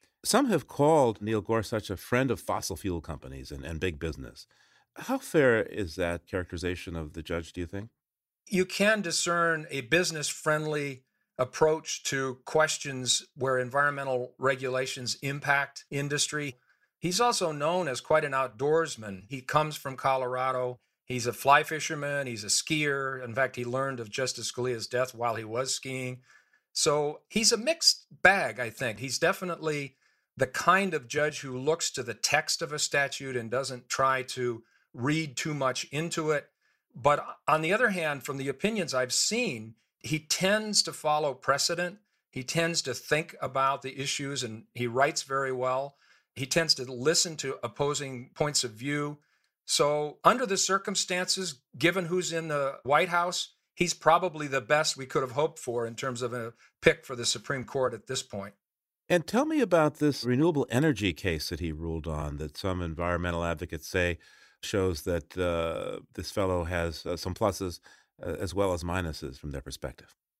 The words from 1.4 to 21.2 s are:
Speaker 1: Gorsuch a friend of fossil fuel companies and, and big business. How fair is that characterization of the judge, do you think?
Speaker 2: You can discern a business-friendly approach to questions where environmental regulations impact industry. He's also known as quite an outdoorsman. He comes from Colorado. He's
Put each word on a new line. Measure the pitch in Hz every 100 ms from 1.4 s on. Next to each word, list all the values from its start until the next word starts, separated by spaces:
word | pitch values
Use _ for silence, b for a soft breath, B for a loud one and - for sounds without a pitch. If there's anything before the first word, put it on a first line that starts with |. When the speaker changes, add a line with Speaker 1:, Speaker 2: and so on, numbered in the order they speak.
Speaker 1:
Gorsuch | 95 113 104 110 -
a | 92
friend | - 123 135
of | 107
fossil | - 101 - 98
fuel | 98 85
companies | 85 71 64 67 65
and, | 71 69
and | 80
big | 92 73
business. | 82 69 62 - - b b b b -
How | - 262
fair | - 165 131 113
is | - 101 92 92
that | 87 85 -
characterization | 95 90 85 90 90 - 85
of | 78
the | 82
judge, | 80 85 82
do | -
you | 87
think? | 98 113 _ _ _ _ _ -
Speaker 2:
You | 185 185
can | - 202 214
discern | 170 156 175 170 170 160 151
a | 139
business-friendly | 117 165 165 156 143 - 156 151 156 147 143 127 _ _ _ -
approach | 127 - 156 156 151 -
to | - 139 135 127 -
questions | 156 156 - 147 131 123 - - -
where | 131 127
environmental | 123 135 143 139 135 127 127 -
regulations | 131 131 127 127 131 139 120 -
impact | 139 143 143 139 139 - -
industry. | 143 143 143 - 151 143 - _ _ _ _
He's | 165 185
also | 240 - 170
known | 147 147 180 160
as | 123
quite | - 156 147
an |
outdoorsman. | 135 127 110 139 160 156 - 110 92 98
He | 127
comes | 127 151 151 147
from | 139 131
Colorado. | 139 131 127 127 131 127 127 123 _ _ -
He's | 127